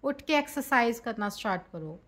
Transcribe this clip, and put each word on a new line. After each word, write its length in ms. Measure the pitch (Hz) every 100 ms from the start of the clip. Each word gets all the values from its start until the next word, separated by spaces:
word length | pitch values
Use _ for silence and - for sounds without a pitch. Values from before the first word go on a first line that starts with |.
उठ 160 | 269 277
के 120 | -
एक्सरसाइज 640 | 302 285 - 262 262 233 233
करना 280 | - 214 208
स्टार्ट 340 | 196 220 180 -
करो 260 | 175 156 170